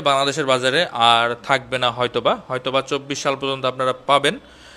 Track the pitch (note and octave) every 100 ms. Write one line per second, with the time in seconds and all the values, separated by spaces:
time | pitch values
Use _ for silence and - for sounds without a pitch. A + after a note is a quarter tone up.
0 | D3 C3+ C#3 C#3 C3+ B2+ B2+ C#3+ F3 A#2
1 | A#2 A#2 A#2 A#2+ - C3+ B2 B2+ B2 A#2
2 | B2 A#2+ A#2+ A3+ - B2+ C3 C3 C3 C#3+
3 | C3+ C3+ D3 C3+ C3+ C3+ C3 B2+ B2+ B2+
4 | - C#3 C#3+ A#3+ - - -